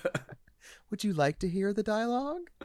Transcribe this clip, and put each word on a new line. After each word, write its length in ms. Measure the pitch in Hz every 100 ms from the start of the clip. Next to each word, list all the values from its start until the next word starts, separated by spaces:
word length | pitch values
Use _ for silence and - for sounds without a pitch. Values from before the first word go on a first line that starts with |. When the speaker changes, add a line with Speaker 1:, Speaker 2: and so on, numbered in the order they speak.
| - - - -
Speaker 1:
<laughs> 460 | - _ - - -
Speaker 2:
Would 140 | 208
you 80 | 208
like 260 | 160 143 156
to 80 | 190
hear 240 | 180 196
the 100 | 208
dialogue? 680 | 214 214 233 247 277 349 349 -